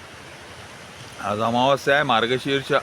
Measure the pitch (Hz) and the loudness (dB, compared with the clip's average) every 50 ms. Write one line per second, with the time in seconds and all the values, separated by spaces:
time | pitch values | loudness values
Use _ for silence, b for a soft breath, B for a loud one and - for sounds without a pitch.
0 | - - - - - - - - - - - - - - - - - - - - | -20 -18 -18 -18 -18 -18 -18 -18 -18 -18 -18 -18 -18 -18 -18 -18 -18 -18 -18 -18
1 | - - - - - 98 104 104 113 117 117 123 127 135 139 131 - 143 139 147 | -18 -16 -12 -8 -4 -4 -2 0 0 2 2 4 4 4 4 2 4 4 4 4
2 | 151 139 120 110 113 117 127 127 - 143 139 139 135 - 147 131 | 4 4 4 4 4 2 0 0 0 0 0 0 0 2 0 0